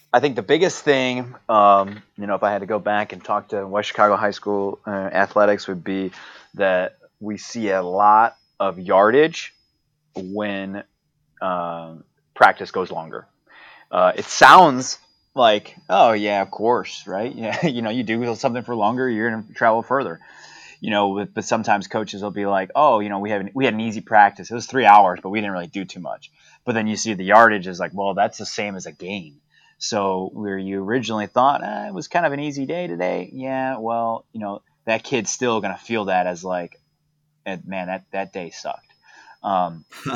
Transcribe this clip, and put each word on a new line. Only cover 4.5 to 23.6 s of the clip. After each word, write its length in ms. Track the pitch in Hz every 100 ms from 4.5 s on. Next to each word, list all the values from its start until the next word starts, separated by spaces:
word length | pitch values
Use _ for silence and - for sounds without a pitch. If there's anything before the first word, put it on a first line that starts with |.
| 101 98 - 107
uh, 40 |
athletics, 800 | 98 95 95 98 104 104 101 -
would 160 | 92
be 260 | 90 95 92 - - - -
that 440 | - 95 92 92 - _ -
we 160 | 104 104
see 340 | - 117 107
a 100 | 95
lot 560 | 90 95 104 107 117 - _ -
of 180 | 98 90
yardage 760 | 92 95 104 135 160 - - _ _ _ _ _ _
when, 680 | 95 92 104 104 98 95 101 - _ _ _ _ -
um, 600 | 95 90 85 82 82 82 _ _ _
practice 360 | - 104 - 92
goes 220 | 95 90
longer. 340 | 82 82 55 - _ _ - - - -
Uh, 220 | - 92
it 120 | - -
sounds 720 | - 135 175 165 127 127 - _ _ _
like, 420 | 139 113 104 - - -
"Oh, 240 | - 127
yeah, 300 | 107 104 101
of 80 | 95
course, 560 | - 110 117 - - 98
right?" 280 | 92 123
<laughs> 100 | -
Yeah, 220 | 110 - 165
you 160 | 120
know, 80 | 113
you 140 | 123
do 300 | 110 113 120 110
something 260 | 135 120
for 120 | 117
longer, 340 | 120 104 123 131
you're 220 | 107 117
gonna 240 | 110 104
travel 280 | - 120 113
further. 380 | 110 135 104 82 - - - - - -
You 100 | -
know, 240 | 104 101
but, 200 | 98 98
but 100 | 110
sometimes 440 | - 113 98 - -
coaches 340 | 113 104 101
will 80 | 101
be 160 | 98 101
like, 240 | 95 95
"Oh, 260 | 135 147 110
you 80 | 104
know, 100 | 101
we 120 | 104
have 100 | 104
an, 100 | 98
we 100 | 131